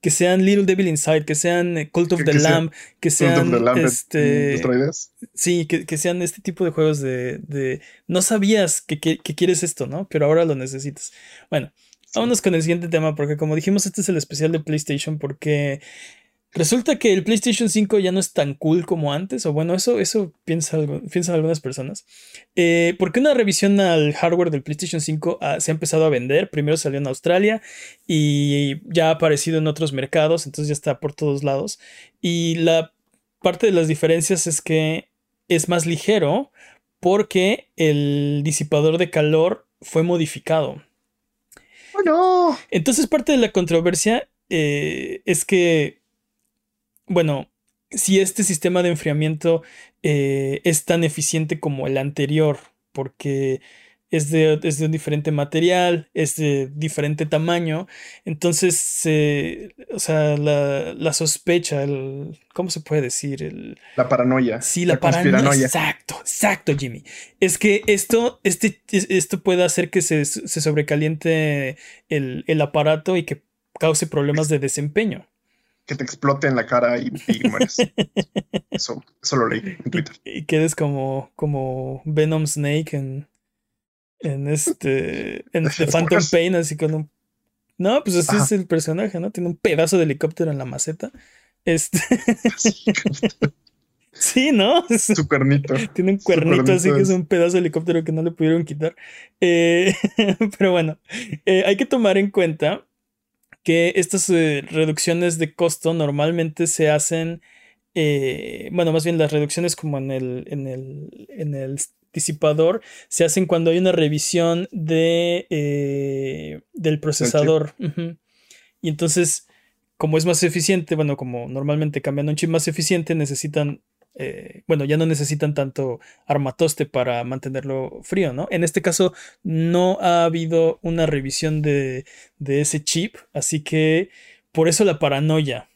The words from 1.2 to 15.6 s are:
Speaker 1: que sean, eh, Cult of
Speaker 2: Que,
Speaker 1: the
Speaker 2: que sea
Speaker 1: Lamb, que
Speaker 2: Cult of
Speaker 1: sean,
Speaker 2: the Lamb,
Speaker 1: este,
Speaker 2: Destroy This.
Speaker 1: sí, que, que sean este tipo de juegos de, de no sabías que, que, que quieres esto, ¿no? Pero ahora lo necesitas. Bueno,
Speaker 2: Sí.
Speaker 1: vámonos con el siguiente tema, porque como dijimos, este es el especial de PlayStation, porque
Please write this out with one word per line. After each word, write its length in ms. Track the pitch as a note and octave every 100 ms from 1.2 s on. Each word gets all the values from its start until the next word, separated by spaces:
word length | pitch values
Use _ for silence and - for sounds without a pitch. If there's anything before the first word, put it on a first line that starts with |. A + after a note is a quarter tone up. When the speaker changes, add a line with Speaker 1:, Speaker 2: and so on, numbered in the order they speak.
| D3+
Speaker 1:
que 80 |
sean, 420 | D3+ F3 F3 F3 E3
eh, 140 | D3+
Cult 240 | F3 E3+
of 60 | F3
Speaker 2:
Que, 40 |
Speaker 1:
the 80 | D#3+
Speaker 2:
que 80 | D3
sea 100 | D#3
Speaker 1:
Lamb, 200 | E3 D#3+ - - _
que 100 | E3+
Speaker 2:
Cult 20 |
of 60 | - C#3+
Speaker 1:
sean, 160 | C3+ C3
Speaker 2:
the 100 | A#2+
Lamb, 180 | A#2+ B2+
Speaker 1:
este, 340 | B2+ B2 - D#3
Speaker 2:
Destroy 680 | D3 C#3+ C#3+ C#3 B2+ B2 C#3+
This. 240 | E3 - _ -
Speaker 1:
sí, 320 | - F3+ F3 D#3
que, 180 | E3
que 140 | D3+ D#3
sean 240 | F3 F3+
este 180 | F3 -
tipo 240 | - E3
de 60 | F3
juegos 300 | D#3 D#3 D3
de, 360 | C3+ B2+ B2 D3
de 420 | - C#3+ C3 B2+ - - -
no 160 | F3
sabías 580 | F3+ A3 G3 A3 F3+ -
que, 180 | - D#3
que, 200 | D#3+ D#3+
que 160 | -
quieres 280 | D3+ F3+ F3+
esto, 240 | E3+ - C3
¿no? 220 | D3 -
Pero 160 | D#3
ahora 220 | D3 D#3+ E3
lo 80 |
necesitas. 580 | C#3 C3 C3+ C#3+ C#3+ - - - - _
Bueno, 220 | D3 - _ _ _ _
Speaker 2:
Sí. 60 | -
Speaker 1:
vámonos 220 | A#3 A#3+
con 120 | G3
el 80 | E3
siguiente 260 | D#3+ E3+ E3+
tema, 260 | E3 D#3
porque 220 | D3+ D3 D3+
como 160 | D#3 D#3
dijimos, 280 | D#3+ G3+
este 160 | F#3+ -
es 80 | G3
el 80 | E3+
especial 340 | - C#3+ D#3+
de 80 | E3
PlayStation, 580 | D3+ D3+ - C#3+ D#3+ D#3
porque 640 | C#3 C#3 D3+ D3